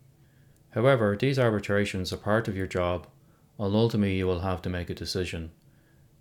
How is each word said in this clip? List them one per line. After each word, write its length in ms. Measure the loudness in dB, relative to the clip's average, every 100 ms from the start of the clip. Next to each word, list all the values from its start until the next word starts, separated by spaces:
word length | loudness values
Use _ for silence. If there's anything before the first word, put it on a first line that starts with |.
| -20 _ _ _ -20 _ _
However, 460 | 0 4 4 4 2
these 200 | 0 2
arbitrations 760 | 2 2 0 0 0 -2 -6
are 40 | -4
part 320 | 0 0 0
of 80 | -4
your 100 | -4
job, 400 | -2 -2 -2 -6 -20 _ _ _ -6
and 160 | 0
ultimately 420 | 2 2 2 2 2
you 100 | 0
will 140 | 0
have 220 | -2 -2
to 80 | -4
make 180 | -6 -6
a 60 |
decision, 560 | -8 -6 -4 -4 -6 -10 -14 _ _ _ _ _ _